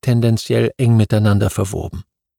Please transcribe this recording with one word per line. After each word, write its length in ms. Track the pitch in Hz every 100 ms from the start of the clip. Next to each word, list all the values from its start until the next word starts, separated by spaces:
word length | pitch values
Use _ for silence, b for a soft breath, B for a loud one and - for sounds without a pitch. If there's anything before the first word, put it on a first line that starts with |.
tendenziell 680 | - 120 117 113 - 117 117 -
eng 200 | 120 113
miteinander 520 | 107 110 107 101 104
verwoben. 560 | - 98 - 87 - - _ _